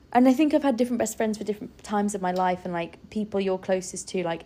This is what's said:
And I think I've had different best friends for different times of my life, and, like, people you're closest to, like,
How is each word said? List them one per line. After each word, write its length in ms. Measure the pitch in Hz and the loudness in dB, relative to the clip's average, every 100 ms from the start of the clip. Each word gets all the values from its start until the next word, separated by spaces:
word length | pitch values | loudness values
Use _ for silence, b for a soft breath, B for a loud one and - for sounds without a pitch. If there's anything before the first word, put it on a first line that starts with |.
| _ | _
And 120 | 240 254 | 4 6
I 80 | |
think 200 | 254 302 | 6 4
I've 100 | 302 | 4
had 140 | 285 226 | 2 2
different 220 | 247 233 | 0 0
best 180 | 220 - | -2 -2
friends 200 | 220 208 | -2 -2
for 60 | |
different 400 | 208 208 - - | -6 -8 -10 -16
times 320 | - 208 208 202 | -4 -2 0 -2
of 60 | |
my 100 | 185 | -2
life, 300 | 180 185 180 | 0 0 0
and, 100 | 185 | -4
like, 360 | 170 170 - - | -6 -6 -12 -10
people 320 | 214 208 196 | -8 -4 -2
you're 160 | 190 185 | 0 -2
closest 500 | 190 185 180 190 - | 0 -2 -2 -10 -6
to, 140 | 190 | -4
like, 200 | 170 165 | -4 -4